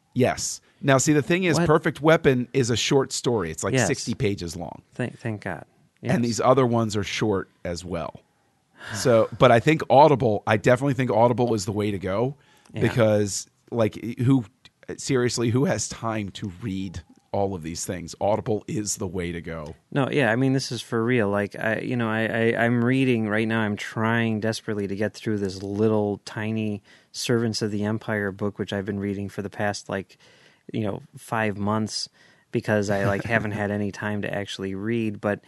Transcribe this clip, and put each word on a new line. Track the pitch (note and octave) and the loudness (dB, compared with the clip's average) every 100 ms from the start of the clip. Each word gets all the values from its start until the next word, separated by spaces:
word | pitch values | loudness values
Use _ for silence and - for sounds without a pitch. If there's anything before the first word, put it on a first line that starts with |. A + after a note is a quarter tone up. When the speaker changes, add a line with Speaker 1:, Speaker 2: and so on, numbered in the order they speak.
| _ | _
Speaker 1:
Yes. | B2 A#2 D#2 - - _ - | 0 0 0 -6 -8 _ -4
Now, | C#3 C3+ | 2 4
see, | D#3 | 4
the | D3 | 2
thing | C#3 F3 | 2 2
is, | F#3 D3+ | 2 2
Speaker 2:
What? | E3+ | 4
Speaker 1:
Perfect | D#3+ E3 - | 2 2 0
Weapon | D#3 E3 D3 B2+ B2 | 4 4 4 2 0
is | C3+ A#2+ | 0 2
a | A#2 | 0
short | - C#3 C3 | 2 2 2
story. | - D3 A2+ E2 | -2 0 0 -2
It's, | D#2+ | -4
like, | G2+ | 0
Speaker 2:
Yes. | C3 G2 | 2 2
Speaker 1:
sixty | F#2+ - | 0 -4
pages | - G#2 G2 F2 E2+ | -2 -2 -2 -6 -8
long. | D#2+ - - | -10 -14 -14
Speaker 2:
Thank, | - B2 - | -8 -8 -8
thank | A#2 G#2 | -8 -6
God. | G2+ E2+ - _ _ _ | -8 -10 -12 _ _ _
Speaker 1:
And | A#2 B2 | -2 0
Speaker 2:
Yes. | A#2+ | 0
Speaker 1:
these | G#2 | 2
other | B2 C3 B2 | 4 6 4
ones | A#2 A2+ G#2 | 2 0 -2
are | |
short | G2 - A2 G2 - _ | -4 0 0 0 -2 _
as | F2+ E2+ | -8 -8
well. | F2+ E2+ D#2 - _ _ _ _ _ - | -6 -8 -8 -12 _ _ _ _ _ -18
Speaker 2:
<sighs> | - | -10
Speaker 1:
So, | G#2 B2+ A2+ G#2+ - | 0 4 6 4 4
but | C3 | 6
I | A#2+ | 6
think | D3+ D#3+ - | 6 2 6
Audible, | B2+ D3+ C3+ B2 G#2 - | 8 8 6 2 0 2
I | A2 | 2
definitely | C3 B2 C#3 | 4 4 2
think | C3+ B2 | 0 0
Audible | G#2+ A#2+ A#2+ A#2+ | 4 4 4 0
is | A2+ | 0
the | G2 | -2
way | G#2 G#2 | -2 -2
to | G2 | -2
go | F#2 G2 B2+ - _ _ - | -4 -2 -4 -6 _ _ -12
Speaker 2:
Yeah. | A2 | -2
Speaker 1:
because, | A2+ B2 G#2+ G#2 G#2 - - _ - | 0 4 4 4 0 -4 -10 _ -6
like, | A#2 G#2+ - A2+ A#2+ | 0 0 -2 -8 0
who, | B2 C3+ A2 _ - _ - - | 4 4 2 _ -20 _ -14 -8
seriously, | - C3 B2 - A#2 | -2 0 0 0 0
who | A#2+ | 2
has | C#3+ A2+ - | 2 -2 -6
time | - A2+ A2 G2 | -6 -6 -4 -6
to | - G#2+ F2 | -8 -10 -8
read | A2+ F#2+ F#2+ E2 - _ _ | -8 -6 -6 -10 -14 _ _
all | G2+ G2 F#2 | -2 -2 -4
of | |
these | D#2+ F2 | -8 -8
things? | - F2+ D#2+ - | -8 -8 -10 -4
Audible | G2 G#2 A2+ G#2 - | 0 0 0 -4 -4
is | C3+ G#2 - | -6 -6 -6
the | F#2+ | -6
way | F2+ F2 | -6 -6
to | E2+ | -6
go. | D#2+ D#2+ D#2 D#2+ _ | -8 -10 -12 -14 _
Speaker 2:
No, | C#3+ B2 | -4 0
yeah, | C#3 A#2 | 2 2
I | A#2 | 2
mean, | C3+ | 2
this | C3+ - | 0 -2
is | A#2+ | -8
for | - A#2 | -4 -2
real. | A2+ B2 G2+ | 2 2 2
Like, | G2+ G2+ - | 0 -2 -4
I, | A2+ A2 | -4 -2
you | - B2 | -2 -2
know, | A2+ | -2
I, | A2 A2+ | 0 0
I, | A#2 A2+ - | 2 2 2
I'm | A#2 A#2+ | 2 2
reading | A#2 C3 C3 A#2 A2 | 2 2 2 2 2
right | G#2+ A2+ | 0 0
now. | A2+ | 0
I'm | G#2+ G#2 | 0 -2
trying | - A2+ A2 A#2 A2+ G#2+ | -6 0 2 2 2 0
desperately | A2 A2+ - G#2 G2 | -2 -2 -4 -4 -4
to | |
get | G2 G#2 | -2 -4
through | - A2+ G#2 | -4 -4 -2
this | G2 F#2+ | -2 -4
little | G2 G2+ A2 G#2+ G#2 G2 | -4 2 2 4 0 -2
tiny | - A#2 G#2+ A2 G#2+ G2+ - - _ | -8 -6 -4 -2 -4 -6 -10 -20 _
Servants | - - A#2 A#2 G#2 | -6 0 2 0 -2
of | A2 | -4
the | G#2 | -2
Empire | G#2 A2 - G#2+ G2+ | -2 -2 -2 -2 -2
book, | G2 G#2 - | -4 -6 -4
which | G2+ | -4
I've | G2+ G2 | -4 -4
been | G2+ | -4
reading | G2+ G2 G2 | -4 -4 -6
for | - | -8
the | G2+ | -8
past, | - G#2 G2+ - | -4 -4 -4 -6
like, | G2 - _ _ _ _ _ - | -8 -8 _ _ _ _ _ -10
you | A2+ | -6
know, | G#2+ G2+ C#3 C#3 | -4 -6 -12 -18
five | - A2+ G#2+ F#2+ | -6 -2 -2 0
months | G2+ A2 G#2+ - - _ _ _ _ | 0 0 -2 -6 -10 _ _ _ _
because | A#2 A2 G#2+ G2+ | -4 0 0 0
I, | G2+ G2 | 0 0
like, | G2 | -2
Speaker 1:
<laughs> | - | 0
Speaker 2:
haven't | A2+ G#2+ | 0 0
had | G#2 G2+ | -2 -2
any | G#2 G2+ | -2 -4
time | - G#2+ G#2 | -4 -4 -4
to | G2 | -4
actually | G2+ G2 - G2 F#2+ | -6 -6 -6 -6 -4
read. | G#2+ A#2 A2 G#2 | -2 -2 -2 -2
But, | G#2+ G2+ | -2 -2